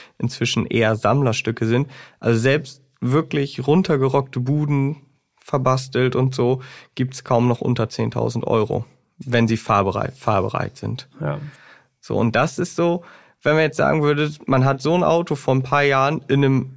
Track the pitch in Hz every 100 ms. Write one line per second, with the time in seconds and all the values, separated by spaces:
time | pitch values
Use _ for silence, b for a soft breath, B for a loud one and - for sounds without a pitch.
0 | B _ 120 - 117 117 - 117 110 110
1 | 104 135 131 110 - 113 113 120 139 B
2 | B B 113 117 127 147 - - _ _
3 | 123 143 147 151 139 - 135 165 185 147
4 | 131 139 135 131 123 151 147 143 135 151
5 | _ _ _ _ - 135 131 131 131 123
6 | 127 123 131 131 123 127 B B B -
7 | 131 - - 120 123 117 - 120 113 -
8 | 113 117 117 117 - 113 107 - - _
9 | _ _ 135 120 113 113 - 101 95 104
10 | - - - 101 101 - - - 107 120
11 | - - - 151 147 B B B B _
12 | - - 113 117 160 - 175 - 170 170
13 | B B B B 147 156 156 151 139 156
14 | 147 147 151 151 - 131 131 135 151 180
15 | 156 170 170 147 - 131 131 143 143 135
16 | 135 160 - 139 139 131 131